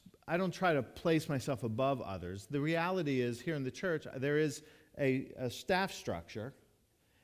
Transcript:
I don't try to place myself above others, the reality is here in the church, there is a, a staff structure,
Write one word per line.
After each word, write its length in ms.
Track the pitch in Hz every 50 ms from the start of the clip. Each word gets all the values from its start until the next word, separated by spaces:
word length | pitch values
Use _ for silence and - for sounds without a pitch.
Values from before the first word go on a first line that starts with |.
| - - - _ _
I 120 | - 156 175
don't 160 | 190 180 160
try 200 | - 190 180 160
to 80 | 143
place 460 | 117 - - - - 175 165 156 156 -
myself 380 | 147 131 - - 139 113 127
above 340 | 117 110 110 131 135 139 123
others, 480 | - - 95 92 85 87 92 101 - -
the 120 | 139 143
reality 580 | 139 156 165 165 165 175 190 190 170 143 139 127
is 220 | 123 120 120 120
here 140 | - 175 160
in 100 | 147 135
the 60 | 127
church, 360 | 123 - - 185 165 151 - - -
there 220 | 135 123 143 147 151
is 260 | 156 151 131 - - - - - - _ _ -
a, 360 | 143 135 131 131 - - - -
a 120 | 127 123
staff 420 | - - - - 190 180 196 180
structure, 600 | - - - - 98 85 87 - - 110 104 131 - - _ _ _ _ _ _ _ _ _ _ _ _